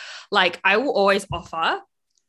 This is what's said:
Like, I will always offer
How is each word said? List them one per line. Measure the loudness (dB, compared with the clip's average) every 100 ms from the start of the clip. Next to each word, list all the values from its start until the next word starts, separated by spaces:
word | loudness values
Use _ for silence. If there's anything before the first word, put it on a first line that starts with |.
| -20 -20 -2
Like, | 0 2 2
I | 0 2
will | 2 2
always | 2 2 -2
offer | -10 -8 -4 -2 -2 -8 _ _ _